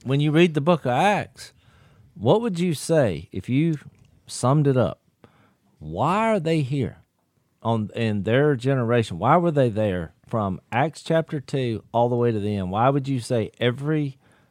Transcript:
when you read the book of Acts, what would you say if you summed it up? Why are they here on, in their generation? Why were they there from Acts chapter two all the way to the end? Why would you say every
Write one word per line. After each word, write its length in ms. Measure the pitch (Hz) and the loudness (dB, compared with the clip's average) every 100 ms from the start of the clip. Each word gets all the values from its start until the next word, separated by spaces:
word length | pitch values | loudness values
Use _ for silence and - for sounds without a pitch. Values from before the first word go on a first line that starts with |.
when 160 | 120 139 | -2 0
you 120 | 151 | 2
read 200 | 151 180 | 4 2
the 60 | 151 | 2
book 240 | 147 170 | 0 0
of 60 | 127 | 0
Acts, 600 | 127 196 185 - - - _ _ _ _ _ _ | 0 2 0 -4 -12 -20 _ _ _ _ _ _
what 260 | - 107 208 | -2 2 2
would 160 | 233 170 | 2 -2
you 160 | 180 | -2
say 540 | 147 - 160 117 76 90 | -2 0 2 2 -2 -8
if 160 | 95 - | -10 -2
you 300 | 131 165 151 - - _ _ - | 0 0 -2 -8 -20 _ _ -18
summed 400 | - 123 151 143 | -2 2 4 4
it 100 | 127 | 2
up? 240 | 101 - _ _ - _ _ _ _ - | 0 -2 _ _ -20 _ _ _ _ -18
Why 500 | 76 85 143 202 226 | -10 -4 -2 0 0
are 120 | 208 | 0
they 200 | 160 160 | 0 0
here 380 | 127 143 90 - _ _ _ _ _ _ | 0 -2 -4 -6 _ _ _ _ _ _
on, 280 | 113 113 104 | -2 -2 -2
in 300 | - 110 104 | -2 -2 0
their 300 | 98 127 151 127 | 2 2 2 2
generation? 640 | 127 135 113 120 110 85 | 0 0 2 0 0 -2
Why 180 | 113 175 | 2 2
were 160 | 170 | 2
they 160 | 143 127 | 2 0
there 420 | 104 107 90 80 _ - | 0 -2 -2 -6 _ -8
from 340 | 113 98 92 - | -4 -2 -4 -4
Acts 300 | 113 156 - | -2 -2 -4
chapter 380 | - 165 160 151 | -2 -2 -2 -8
two 440 | - 139 123 107 - | -6 -4 -4 -6 -2
all 160 | 117 120 | 0 2
the 80 | 123 | 2
way 160 | 120 | 0
to 80 | 107 | 0
the 160 | 104 101 | -2 -2
end? 140 | 92 | -2
Why 200 | 101 131 | 0 2
would 180 | 143 135 | 0 -2
you 120 | 131 | -4
say 300 | - 120 101 - | -2 -2 -4 -2
every 580 | 120 123 143 156 143 - _ _ _ | -2 -2 -2 -2 -4 -8 _ _ _